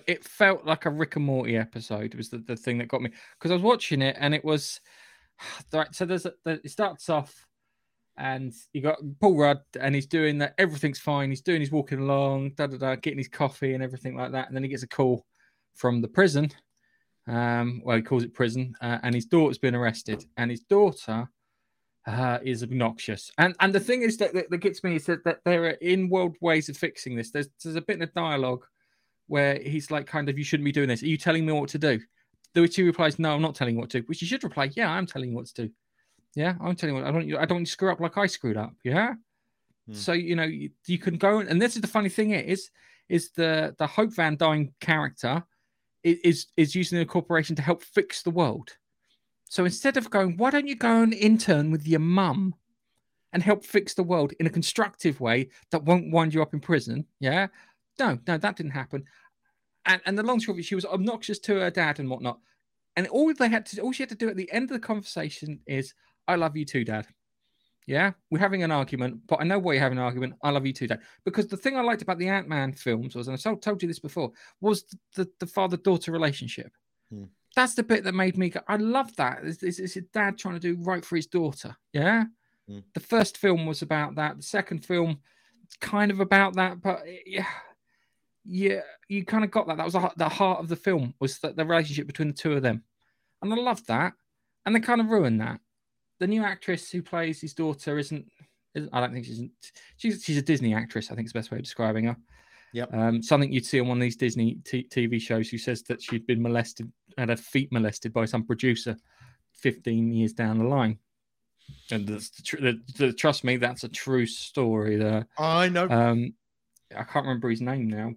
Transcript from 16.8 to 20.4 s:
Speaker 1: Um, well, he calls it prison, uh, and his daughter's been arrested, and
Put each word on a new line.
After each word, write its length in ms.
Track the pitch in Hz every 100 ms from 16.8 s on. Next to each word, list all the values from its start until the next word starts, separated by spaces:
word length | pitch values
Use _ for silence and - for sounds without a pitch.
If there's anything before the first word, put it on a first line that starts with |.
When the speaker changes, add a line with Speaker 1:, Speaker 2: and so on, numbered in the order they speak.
| _ _ _ _ -
Speaker 1:
Um, 560 | 117 120 120 120 123
well, 120 | 127 113
he 60 |
calls 200 | 113 127
it 100 | 117
prison, 420 | - 120 123 127 -
uh, 180 | 120 120
and 120 | 123
his 120 | 120 113
daughter's 320 | 170 147 123
been 160 | 131
arrested, 500 | 120 120 110 - 107 -
and 140 | -